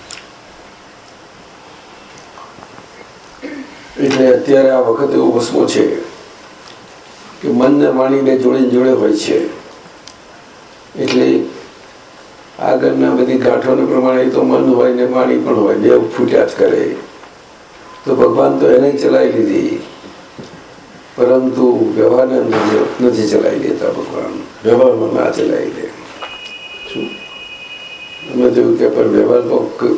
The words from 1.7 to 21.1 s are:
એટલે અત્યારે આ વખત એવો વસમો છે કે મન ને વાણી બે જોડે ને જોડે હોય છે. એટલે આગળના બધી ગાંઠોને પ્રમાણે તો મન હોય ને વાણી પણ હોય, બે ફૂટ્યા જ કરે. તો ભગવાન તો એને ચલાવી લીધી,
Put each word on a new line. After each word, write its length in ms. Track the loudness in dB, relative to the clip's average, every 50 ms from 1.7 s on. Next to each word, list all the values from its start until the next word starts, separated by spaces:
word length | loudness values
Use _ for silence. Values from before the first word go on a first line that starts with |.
| -20 -20 -20 -20 -20 -20 -20 -20 -20 -20 -20 -20 -20 -20 -20 -20 -20 -20 -20 -20 -20 -20 -20 -20 -20 -20 -20 -20 -20 -20 -20 -20 -20 -18 -16 -14 -14 -14 -16 -16 -18 -20 -20 -18 -6 -4 -2
એટલે 300 | -2 2 4 4 4 4
અત્યારે 340 | 4 4 2 4 4 4 4
આ 100 | 4 2
વખત 340 | 2 0 0 0 0 0 0
એવો 180 | 2 2 2
વસમો 340 | 2 0 -2 -2 0 0 0
છે 300 | 0 2 0 0 0 0 -4 -8 -12 -16 -20 -20 -20 -20 -20 -20 -20 -20 -20 -20 -20 -20 -20 -20 -20 -20 -20 -20 -20 -20 -20 -20 -20 -18 -8
કે 60 | -6 -2
મન 240 | 0 2 2 4
ને 160 | 4 4 2 2
વાણી 340 | 2 2 0 2 2 2
બે 160 | 2 2 0 2
જોડે 220 | 2 0 2 2
ને 100 | 2 2
જોડે 220 | 2 2 2 2
હોય 220 | 2 2 2 0 0
છે. 340 | 0 0 -2 -2 -2 -2 -4 -8 -14 -18 -20 -20 -20 -20 -20 -20 -20 -20 -20 -20 -20 -20 -20 -20 -20 -20 -20 -20 -20 -20 -20 -20 -20 -20 -18 -10 -6
એટલે 460 | -4 -2 0 2 2 2 2 0 -2 -4 -10 -16 -20 -20 -20 -20 -20 -20 -20 -20 -20 -20 -20 -20 -20 -20 -20 -20 -20 -20 -12 -6
આગળના 500 | -2 -2 0 2 0 0 0 0 0 0
બધી 280 | 2 0 0 0 0 0
ગાંઠોને 480 | 2 2 0 0 0 0 0 0 0
પ્રમાણે 400 | 0 0 0 2 2 2 2 0
તો 180 | 0 0 0 0
મન 300 | 2 2 2 2 2 2
હોય 200 | 4 2 2 2
ને 120 | 0 0
વાણી 340 | 0 0 0 0 0 0 0
પણ 160 | 0 0 0
હોય, 200 | 0 2 2 0
બે 140 | 2 4 4
ફૂટ્યા 560 | 4 4 2 0 -2 -2 0 2 2 2 0
જ 40 | 0 0 0
કરે. 380 | 0 2 2 0 0 -2 -4 -8 -12 -16 -20 -20 -20 -20 -20 -20 -20 -20 -20 -20 -20 -20 -20 -20 -20 -20 -20 -10 -4
તો 100 | -2 2
ભગવાન 440 | 2 2 2 4 2 2 2 2 2
તો 120 | 2 4
એને 200 | 4 4 4 2
ચલાવી 400 | 0 0 0 2 2 2 2 2
લીધી, 520 | 2 0 0 0 0 -2 -2 -2 -4 -6 -10 -14 -18 -20 -20 -20 -20 -20 -20 -20 -20 -20 -20 -20 -20 -20 -20 -20 -20 -20 -20 -20 -20 -20 -20 -16